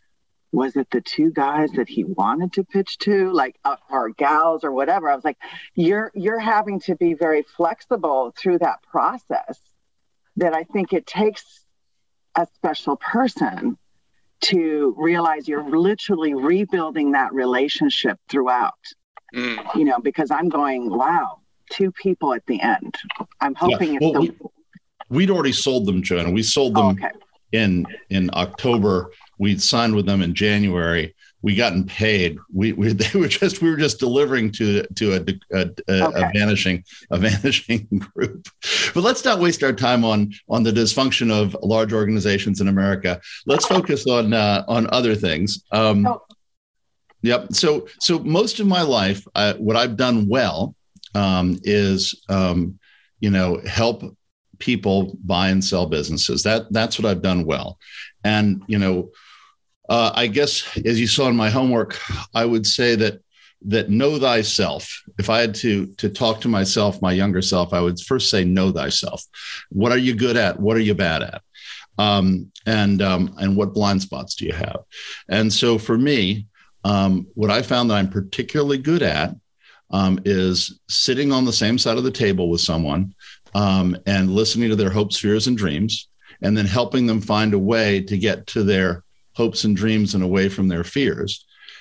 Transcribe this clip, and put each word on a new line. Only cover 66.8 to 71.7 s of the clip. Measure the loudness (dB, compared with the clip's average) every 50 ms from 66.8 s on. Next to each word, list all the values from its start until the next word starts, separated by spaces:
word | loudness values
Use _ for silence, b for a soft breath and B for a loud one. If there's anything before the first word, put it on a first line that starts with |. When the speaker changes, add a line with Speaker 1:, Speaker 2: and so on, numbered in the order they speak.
| 0 0 0 0 0
Speaker 3:
my | 0 2
younger | 2 2 2 0 0 0
self, | 0 0 0 0 0 0
I | 0
would | 0 0 -2 -4
first | -4 -2 -2 0 0 0
say, | 0 2 2
"Know | 2 2 2 2 2
thyself." | 0 0 -2 -2 -2 -4 -4 -6 -8 -10 -12 -16 -20 B B B B B B B
What | B 0 2 2 2
are | 2
you | 2 2 2
good | 2 2 2 2
at? | 2 2 2 0 0
What | 0 2 2
are | 2
you | 2 2 2
bad | 2 0 0 0 -2 -4
at? | -6 -10 -14 -18 _ _ B B B